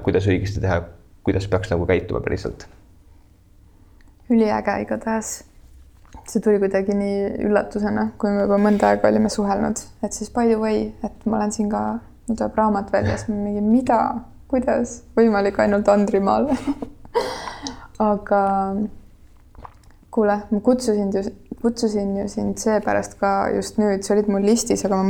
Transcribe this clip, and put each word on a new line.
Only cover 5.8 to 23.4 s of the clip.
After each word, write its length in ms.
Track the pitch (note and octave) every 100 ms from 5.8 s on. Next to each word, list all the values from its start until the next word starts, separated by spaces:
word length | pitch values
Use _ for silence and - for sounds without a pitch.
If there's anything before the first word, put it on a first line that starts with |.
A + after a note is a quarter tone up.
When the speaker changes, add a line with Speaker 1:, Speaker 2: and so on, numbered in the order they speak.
| - - - - -
Speaker 2:
See 160 | G#3
tuli 160 | G#3+ G3+
kuidagi 360 | G3 F#3+ G3 G3+
nii 500 | G3+ G3+ G3+ - G#3
üllatusena, 640 | G3+ G#3 G#3 G#3 G#3+ A3 -
kui 140 | G#3
me 120 | G3+ G3+
juba 120 | G3+
mõnda 320 | G#3 G#3 G#3
aega 180 | G#3 G#3
olime 200 | G#3+ G#3+
suhelnud. 480 | G#3+ G3+ G3 G#3+ A3 - -
Et 120 | G#3
siis 160 | - G#3+
by 140 | A#3+ A#3
the 60 | A3
way, 300 | A3 G#3+ G#3+ - G#3+
et 200 | - G#3+
ma 120 | A3
olen 140 | G#3
siin 140 | G#3+ G#3
ka 120 | G#3 G#3+ A3+ - - -
nüüd 120 | A3+
tuleb 180 | G#3+ A3
raamat 320 | G#3+ G#3 -
välja, 260 | G3 G#3 G#3+
siis 100 | -
ma 120 | G#3
mingi, 180 | G#3 G#3
mida? 380 | G#3 A#3+ B3+ A3+ - A#3 - - -
Kuidas? 500 | C4 - A3+ A#3+ - - -
Võimalik 400 | A3+ G3+ G3+ G3+
ainult 260 | G#3+ G3+ G#3
Andrimaal. 580 | G3+ G3+ G3 G3 G#3+ C4+ C4 - C#4+ - - - A#4 B4+
<laughs> 800 | - - - C#4+ - - - G#3+
Aga 320 | G#3 G#3 G3+ G3 G3 G3 G3 G#3 - - - - - - - - - - - - -
kuule, 220 | G#3 G#3 G#3
ma 100 | G#3
kutsusin 500 | A3 B3+ A3+ G#3 G3
ju, 100 | G3 G#3 - - -
kutsusin 560 | A#3 A#3 A3+ G#3 G3 G3
ju 120 | G3+
sind 320 | G#3+ G3+ G3
seepärast 580 | A3+ G#3 G#3 G3+ G3 -
ka 120 | G3 G3